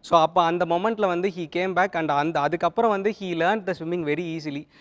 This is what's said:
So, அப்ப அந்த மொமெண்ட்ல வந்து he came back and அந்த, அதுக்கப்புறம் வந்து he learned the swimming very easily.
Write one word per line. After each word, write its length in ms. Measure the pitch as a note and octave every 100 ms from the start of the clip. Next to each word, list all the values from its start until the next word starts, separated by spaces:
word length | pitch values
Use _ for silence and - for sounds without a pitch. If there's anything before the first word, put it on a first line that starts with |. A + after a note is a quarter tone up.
So, 200 | - E3+
அப்ப 220 | D#3+ E3+
அந்த 220 | E3 F3
மொமெண்ட்ல 420 | F3 E3+ G#3 A3 G3+
வந்து 220 | E3+ F#3
he 200 | F3 D#3+ E3+
came 160 | F#3
back 220 | F3+ F#3+
and 160 | F3 D#3+
அந்த, 300 | C#3+ D3+ D#3+
அதுக்கப்புறம் 500 | C#3+ E3 E3+ F#3+ A#3
வந்து 200 | G3 G3
he 140 | G#3+
learned 420 | F#3+ E3+ E3 G#3+ F#3
the 60 |
swimming 320 | F3 E3 F3+
very 340 | D3+ D3 F3 D#3+
easily. 280 | D3+ C#3+ D#3 _